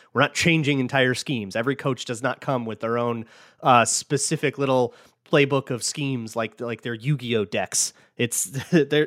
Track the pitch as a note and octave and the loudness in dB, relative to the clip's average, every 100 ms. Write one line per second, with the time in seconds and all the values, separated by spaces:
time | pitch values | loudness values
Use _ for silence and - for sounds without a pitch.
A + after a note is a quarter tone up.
0 | _ A2+ C#3+ - F3 D#3+ C#3+ C#3 B2+ C#3 | _ 0 0 2 2 2 2 0 0 2
1 | B2+ B2 - B2 G2 G#2+ A#2+ C3+ C#3+ B2 | 2 0 -4 -4 -4 -4 -2 -2 -4 -6
2 | - A#2 C3 - - C3 A2+ G#2+ A2+ A#2+ | -6 -6 -6 -4 -4 -4 -4 -6 -4 -2
3 | A#2+ A#2 A2 - - _ D3 A#2+ A2 - | -2 -4 -8 -18 -20 _ 6 6 6 0
4 | - C#3+ - D#3 C#3+ C3 C3+ C3 A#2+ - | -2 -2 -2 -2 -2 -2 0 2 2 -2
5 | - _ _ D3+ C#3 C#3 - B2 - - | -20 _ _ 4 4 2 -2 -6 -6 -6
6 | C#3 B2+ A2+ A#2 A2+ - A#2+ A2+ A#2+ A#2 | -4 -4 -6 -6 -6 -6 -8 -8 -8 -6
7 | B2+ C#3+ A#2+ A2+ G2 G#2+ F#2 - - - | -2 -2 0 0 0 -2 -2 -2 -4 -6
8 | _ - A#2+ - - C3+ - E3 C#3 D3 | _ -4 -4 -2 -6 -8 0 2 4 2